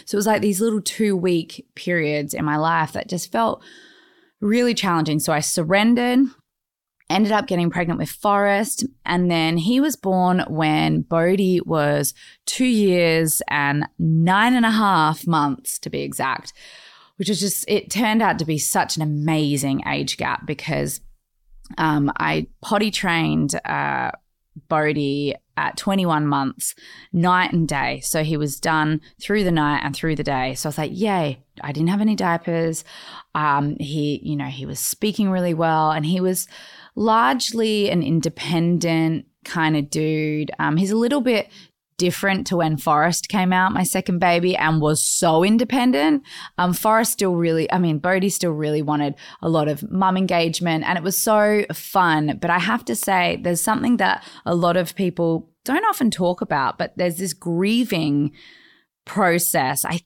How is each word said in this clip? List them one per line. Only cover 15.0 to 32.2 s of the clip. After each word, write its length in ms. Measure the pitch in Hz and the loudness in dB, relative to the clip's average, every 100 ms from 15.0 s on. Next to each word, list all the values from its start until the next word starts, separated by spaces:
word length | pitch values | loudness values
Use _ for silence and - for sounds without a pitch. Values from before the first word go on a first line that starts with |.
| 156 160 - | 2 0 0
months, 520 | 160 147 131 - - | 0 0 -2 -6 -10
to 100 | 160 | -8
be 100 | 151 | -6
exact, 540 | 139 139 135 127 - - - - - - - _ | -6 -4 -4 -4 -8 -20 -20 -20 -20 -20 -20 _
which 120 | 190 | -4
was 120 | 185 | -2
just, 260 | 196 - - | -2 -4 -2
it 220 | 208 - | -4 -2
turned 320 | 196 226 220 | -2 0 2
out 160 | 208 165 | 2 0
to 80 | 156 | -2
be 100 | 151 | -2
such 400 | - 202 160 - | 0 0 0 -2
an 60 | |
amazing 800 | 156 147 151 156 147 143 135 135 - | -2 0 0 0 0 0 0 -2 -2
age 300 | 143 135 - | -4 -4 -4
gap 300 | 139 - - | -4 -6 -6
because, 560 | 147 - 143 143 - - - _ _ _ - - - | -8 -4 -4 -4 -6 -14 -20 _ _ _ -20 -16 -4
um, 340 | 160 147 143 - | 0 2 0 0
I 280 | 156 156 151 - | -2 -2 -4 -12
potty 280 | - 208 214 | -2 0 0
trained, 640 | - 196 165 156 156 143 - - | -2 0 0 0 0 0 -4 -4
uh, 460 | 147 143 135 127 - _ _ _ - - | -4 -2 -2 -4 -8 _ _ _ -20 -4
Bodhi 640 | 156 151 151 143 143 143 - _ - | 0 0 0 -2 -2 -4 -6 _ -6
at 200 | 147 - | -4 -4
twenty-one 520 | - 196 180 151 151 | -2 0 2 0 0
months, 480 | 143 135 - - - - - - | 0 -2 -6 -10 -10 -20 -20 -6
night 400 | 175 180 180 180 | 0 2 2 2
and 140 | 170 156 | 0 0
day. 320 | 143 131 131 | -2 -4 -4
So 180 | - 160 | -4 -2
he 140 | 156 156 | -2 -2
was 240 | 147 - | -4 -4
done 400 | - 160 151 156 - _ | -2 0 0 -2 -6 _
through 220 | - 208 | -2 0
the 80 | 185 | 2
night 300 | 165 147 147 | 2 2 0
and 120 | 143 | -2
through 200 | 135 160 | -4 -4
the 80 | 156 | -2
day. 320 | 143 135 131 | -2 -2 -4
So 140 | 131 156 | -4 -6
I 20 | |
was 80 | 147 | -4
like, 120 | 156 | -6
"Yay." 460 | 185 214 190 151 131 _ - | -2 -2 0 -2 -4 _ -14
I 120 | 139 | -10
didn't 160 | 143 165 | 0 0
have 120 | 202 | 2
any 140 | 220 | 0
diapers. 720 | 208 | 0